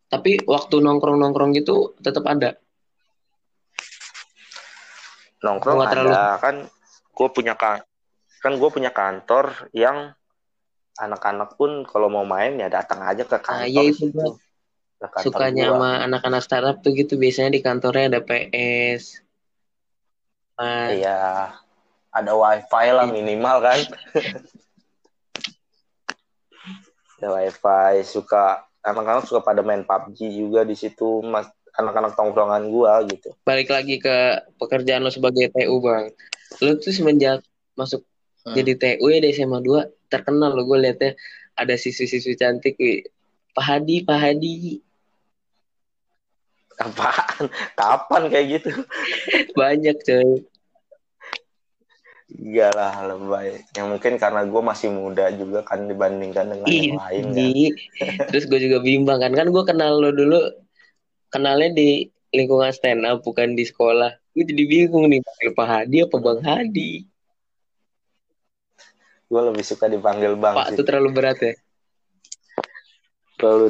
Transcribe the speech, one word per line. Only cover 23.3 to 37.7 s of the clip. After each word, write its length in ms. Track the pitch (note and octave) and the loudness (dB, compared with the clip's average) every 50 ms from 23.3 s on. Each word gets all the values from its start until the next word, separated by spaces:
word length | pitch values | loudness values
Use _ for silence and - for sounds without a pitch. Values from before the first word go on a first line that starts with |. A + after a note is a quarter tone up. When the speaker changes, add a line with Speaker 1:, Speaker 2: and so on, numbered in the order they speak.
| G#2+ G#2+ A#2+ B2+ C3 B2+ | -2 -2 0 2 2 4
Speaker 2:
kan. 160 | A2+ B2 B2+ C#3+ | 4 2 2 2
<laughs> 80 | D3 - - - - - - D#3 - G3 G3 - - _ _ - _ _ _ _ _ _ _ _ _ _ _ _ _ _ _ - - - _ _ _ _ _ _ _ _ _ _ _ - - _ _ _ _ _ _ _ _ _ - F#3+ F#3+ - _ _ _ _ _ _ _ _ | 0 -4 -12 -20 -20 -4 -4 -4 -4 -4 -12 -12 -18 _ _ -20 _ _ _ _ _ _ _ _ _ _ _ _ _ _ _ -16 -16 -16 _ _ _ _ _ _ _ _ _ _ _ -16 -16 _ _ _ _ _ _ _ _ _ -20 -20 -20 -20 _ _ _ _ _ _ _ _
Ada 60 | G#2 G2+ | -6 -6
wifi, 640 | F#2+ F#2+ F#2+ F#2+ - - - G2+ G2 F#2+ F#2+ G2 G2 G2 | -4 -4 -4 -6 -6 -2 0 2 2 4 4 4 2 2
suka, 640 | F#2+ - - G#2+ G2+ - G#2+ G#2 G2 F#2+ F#2+ F#2 - _ _ _ | 0 -2 -8 -8 -4 0 0 2 2 2 0 -2 -8 _ _ _
anak-anak 400 | - G#2+ G#2 A2+ G#2+ A2 A2+ C3 - | -6 -4 -4 -4 -2 -2 -2 -2 -2
suka 140 | - B2 A2+ | -2 -4 -2
pada 200 | - A2 G#2 G#2 | 0 2 0 0
main 240 | G2 G#2+ G#2 G2+ F#2 | 0 0 -2 -4 -2
pub 240 | - F#2+ F#2+ F#2+ G2+ | -2 -2 -2 -2 -8
G 240 | G2+ - A2 A2 G2+ | -12 -10 -10 -8 -6
juga 320 | G#2 G#2+ G#2 G#2+ A2+ A2 | -6 -6 0 0 0 0
di 80 | A2 G#2+ | 0 -2
situ, 480 | - - G#2+ - _ A2+ A2+ A2 A2 | -6 -8 -10 -6 _ -4 -2 -2 -2
mas, 240 | A2 A2+ A2+ G#2+ G#2 - _ _ _ _ _ - | -4 -4 -4 -6 -6 -8 _ _ _ _ _ -4
anak-anak 400 | A2 A2 G#2 A2 G#2+ G#2+ G#2 - | -4 -2 -2 -2 -2 -2 -2 -2
tongkrongan 560 | G#2+ G#2+ G#2 A2 G#2 G2+ G#2 G#2 G#2+ G#2+ A2 | -2 0 0 0 0 2 0 -2 -2 -2 0
gua 320 | A#2+ A#2 G#2+ G#2+ A2+ G#2+ | 2 4 4 4 4 2
gitu. 320 | F#2+ G2+ - _ - - _ _ | -2 -8 -10 _ -20 -20 _ _
Speaker 1:
Balik 240 | C3+ C3 C3+ C3 C3 | -2 -2 -2 0 0
lagi 320 | C#3 C3+ C3+ C#3 C#3 C3 | -2 -2 -2 -4 -6 -2
ke 320 | - C3+ C3 B2+ B2+ B2+ A2 - - _ _ _ | 0 0 2 2 2 2 0 0 -4 _ _ _
pekerjaan 480 | A#2+ - C3 C3 B2+ C3 C3 B2+ C3 | -6 -2 -2 -2 0 0 0 0 0
lo 80 | C3 B2+ | -4 -2
sebagai 320 | C3 B2+ B2+ B2 B2+ B2+ A#2+ - | 0 -2 0 2 2 0 2 0
T 160 | B2+ B2 - | 0 0 2
U, 80 | B2+ B2+ | 0 2
Bang. 320 | B2 A#2+ A2+ A2 G#2+ G#2+ - _ - - - - _ _ - - | 2 2 0 0 -2 -6 -12 _ -18 -18 -18 -18 _ _ -4 -2
Lo 160 | C#3 C#3+ D3+ | 0 0 0
tuh 160 | D3+ - G3 | 0 -2 -6
semenjak 560 | F#3+ F#3+ E3 D#3 D3+ D3 C#3+ C3+ C3+ C3+ - _ _ _ _ _ | -4 0 2 4 4 4 4 2 2 -2 -4 _ _ _ _ _